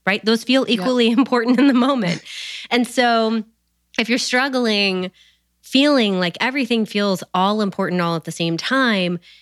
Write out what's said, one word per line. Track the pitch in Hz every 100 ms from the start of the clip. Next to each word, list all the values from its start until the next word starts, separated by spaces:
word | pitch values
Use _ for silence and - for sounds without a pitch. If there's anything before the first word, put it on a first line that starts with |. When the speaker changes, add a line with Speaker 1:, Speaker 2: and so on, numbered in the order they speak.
| -
Speaker 1:
right? | 202
Those | 208 226
feel | - 262 247
Speaker 2:
Yep. | 226
Speaker 1:
equally | 202 247 233
<laughs> | 233
important | 262 247 233 247
in | 277
the |
moment. | 247 254 269 180 165 - - - - -
And | 247 233
so | - 240 233 220 226 214 _ _ _ _ -
if | 220
you're | 254
struggling, | - 247 269 254 233 208 202 185 185 - _ _ _ _
feeling | - 262 294 285 208 185
like | 180 -
everything | 233 277 240 233
feels | 214 202 202 190 -
all | 185 190 214
important | 202 - 180 180
all | 170 165
at |
the | 160
same | - 170 165
time, | - 269 254 202 175 175 - -